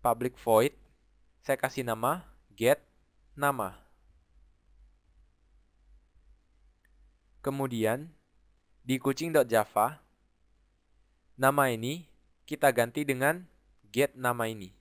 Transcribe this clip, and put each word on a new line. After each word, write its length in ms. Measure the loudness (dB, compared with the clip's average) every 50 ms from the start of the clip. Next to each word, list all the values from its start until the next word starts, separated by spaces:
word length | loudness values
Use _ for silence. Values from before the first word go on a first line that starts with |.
Public 400 | 0 0 -2 0 -4 -8 -8 -6
void, 320 | 0 4 4 4 4 2 -2 -8 -20 _ _ _ _ _ _ _ _ _ _ _ _
saya 160 | -4 -4 -2
kasih 240 | -2 -4 -4 -4 -4
nama 400 | -4 -4 -2 0 -2 -2 -4 -8 -18 -20 _ _ _ -10
get 240 | 0 2 2 2 2 _ _ _ _ _ _ _ _ _ _ _
nama. 400 | -2 -2 -2 0 -2 -6 -8 -8 -14 _ _ _ _ _ _ _ _ _ _ _ -20 -20 _ _ _ _ _ _ _ -20 -20 _ _ _ _ _ _ _ _ _ _ _ _ _ _ _ _ _ _ _ _ -20 _ _ _ _ -20 _ _ -20 _ _ _ _ _ _ _ _ _ _ _ _ _ -20 _ _ _ _ _ _ -8 -8
Kemudian, 640 | -6 -4 -4 -4 -4 -2 0 0 0 0 -2 -6 -16 -20 _ _ _ _ _ _ _ _ _ _ _ _ _
di 160 | _ -4 -4
kucing 400 | -2 0 -2 -2 -2 -6 0 2
dot 80 | 2 2 4
java, 480 | 2 2 2 2 0 0 0 0 -2 -10 _ _ _ _ _ _ _ _ _ _ _ _ _ _ _ _ _ _ _ _ _ _ _ _ _ _ _
nama 320 | 2 2 2 4 4 2 2
ini 400 | 0 -2 -4 -6 -8 -8 -12 _ -20 _ _ _ _ _ _ -12
kita 240 | -4 2 2 2
ganti 320 | 4 4 0 0 -2 -6 -2
dengan 400 | -2 -2 0 0 0 0 -2 -8 -20 _ _ _ _ _ _ _ _
get 240 | 0 0 0 0 _
nama 320 | -4 -4 -2 -2 -2 -4 -6
ini. 240 | -6 -10 -14 -16 -18 _